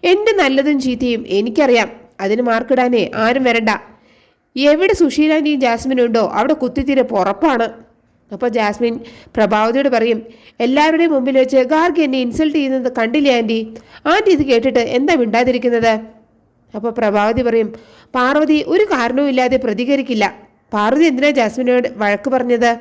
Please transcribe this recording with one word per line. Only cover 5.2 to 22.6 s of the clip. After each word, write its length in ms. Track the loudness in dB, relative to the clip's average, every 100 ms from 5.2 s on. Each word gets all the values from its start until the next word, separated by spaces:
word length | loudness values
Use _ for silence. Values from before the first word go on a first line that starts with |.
| 2 2 0 0
ജാസ്മിനും 440 | 0 -2 -2 0 0
ഉണ്ടോ 220 | 0 0
അവിടെ 200 | -2 -2
കുത്തിത്തിരിപ്പ് 640 | -2 -2 -4 0 0 0 0
ഉറപ്പാണ്." 540 | -2 0 0 0 -2 -6 -20 _ _ _ _
അപ്പോ 140 | -6 -4
ജാസ്മിൻ 520 | -2 -2 -2 -2 -4 -12 -20 -8 -2
പ്രഭാവതിയോട് 540 | 0 2 0 0 0
പറയും, 340 | 0 0 -2 -6 -20 -20 _
"എല്ലാവരുടെയും 520 | 0 2 2 2 2
മുമ്പിൽ 260 | 2 2 2
വെച്ച് 200 | 2 2
ഗാർഗി 440 | 2 2 2 0
എന്നെ 160 | 0 -2
ഇൻസൾട്ട് 380 | -2 -2 0 0
ചെയ്യുന്നത് 360 | -2 -2 -2 -2
കണ്ടില്ലേ 400 | -2 2 2 2
ആൻറ്റി? 360 | 0 -4 -6 -14 -20 -8 0
ആൻറ്റി 240 | 2 2
ഇത് 140 | 2
കേട്ടിട്ട് 360 | 2 2 2 0
എന്താ 360 | 0 0 0 0
മിണ്ടാതിരിക്കുന്നത്?" 840 | 2 0 0 0 0 2 0 -2 -6 -20 _ _ _ _ _ -8
അപ്പോ 140 | -6
പ്രഭാവതി 520 | -2 0 2 0 0
പറയും, 320 | 0 0 -2 -8 -20 -20 _ -2
"പാർവതി 480 | 0 0 2 0 2
ഒരു 160 | 0
കാരണവും 460 | 0 0 -2 0 0
ഇല്ലാതെ 280 | 0 0 0
പ്രതികരിക്കില്ല. 760 | -2 -4 -2 -2 -2 -2 -2 -4 -20 _ _
പാർവതി 320 | -2 0 2 2
എന്തിനാ 240 | 2 0
ജാസ്മിനോട് 580 | 0 -2 -2 0 0 -2 -4
വഴക്ക് 340 | -2 -2 -2
പറഞ്ഞത്?" 480 | -2 0 0